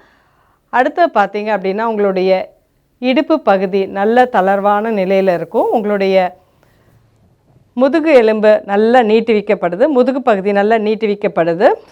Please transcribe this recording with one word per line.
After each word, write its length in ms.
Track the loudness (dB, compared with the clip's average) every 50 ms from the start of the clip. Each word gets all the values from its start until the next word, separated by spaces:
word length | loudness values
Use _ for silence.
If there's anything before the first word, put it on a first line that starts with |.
| _ _ _ _ _ _ _ _ _ _ _ _ _ _
அடுத்து 380 | -2 0 0 0 0 -2 -2
பார்த்தீங்க 440 | 0 0 -2 -2 -2 -4 -6 -4 -4 -4
அப்படின்னா, 260 | -4 -4 -4 -4 -4 -4
உங்களுடைய 680 | -4 -2 -2 -2 -2 0 0 0 0 0 -2 -2 -8 _ _ _ _ _ _ _ _ _ _
இடுப்பு 400 | -4 -2 0 0 0 0 -2 0
பகுதி 460 | 2 0 0 0 0 -2 -2 -4 -4
நல்ல 400 | -4 -4 -4 -2 0 2 2 2
தளர்வான 680 | 2 2 0 0 0 0 0 0 0 0 0 -2 -2 -2 -2
நிலையில 320 | -2 0 0 0 0 0 -2
இருக்கும். 380 | -2 -4 -4 -2 -2 -2 0
உங்களுடைய 720 | -2 -2 -2 -2 -2 -2 0 0 2 0 0 -2 -4 -12 _ _ _ _ _ _ _ _ _ _ _ _ _ _ _ _ _ _ _ _ _ _ _ _ _ _ -4
முதுகு 360 | 0 0 0 0 0 2 4 4
எலும்பு 480 | 4 4 4 2 2 2 2 2 2 0
நல்லா 360 | -2 -2 0 2 4 4 4
நீட்டுவிக்கப்படுது, 880 | 4 4 2 0 2 0 0 0 0 -2 -2 -2 -2 -4 -2 0 0
முதுகு 340 | 0 2 2 0 0 -2 -2
பகுதி 300 | 0 0 0 0 0 -2
நல்லா 240 | 0 0 0 0 0
நீட்டுவிக்கப்படுது. 920 | 0 0 -2 -2 -2 -2 -4 -4 -4 -4 -4 -2 -2 -2 0 0 2 2 2 2 0 -6 -14